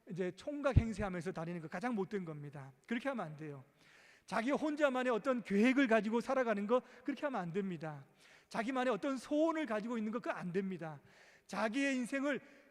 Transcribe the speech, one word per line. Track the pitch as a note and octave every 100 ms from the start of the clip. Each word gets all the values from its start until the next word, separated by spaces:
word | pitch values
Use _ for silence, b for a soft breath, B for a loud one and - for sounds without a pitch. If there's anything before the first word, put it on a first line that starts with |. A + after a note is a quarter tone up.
| -
이제 | E3+ F#3 F3+
총각 | - D4 C#4 A#3+
행세하면서 | A3+ F#3+ G#3 F3+ E3+
다니는 | F3 E3 F3
거 | D#3
가장 | F#3 A#3+ A3+
못된 | F#3 G#3 F3
겁니다. | D3+ D3 C#3+ C3+ - -
그렇게 | A#3 C4+
하면 | C4 E3+
안 | D3+
돼요. | D#3 C#3+ B2+ _ B B B B B
자기 | - A3+
혼자만의 | C#4 D4+ D4 D4 B3+ B3+
어떤 | A3 C#4 B3
계획을 | - G3 A#3 B3+ C4+
가지고 | A3+ G#3 A#3
살아가는 | A3+ C4+ A#3 G#3 G#3
거 | B3 - B -
그렇게 | C4+ D4+
하면 | B3
안 | F3
됩니다. | E3 G3 E3+ D#3+ D3 C3+ _ B B B
자기만의 | - A3+ C4 B3+
어떤 | G#3+ D4 C4+
소원을 | - D4 D#4+ D#4+ D4
가지고 | G#3+ G#3+ A#3+
있는 | A3
거 | A3+
그거 | E4
안 | F#3 F3+
됩니다. | E3+ G3 F3+ E3 C#3+ - B B B B
자기의 | G3 A3 A3+ C#4 C4
인생을 | A#3+ C#4 C#4 B3+ B B B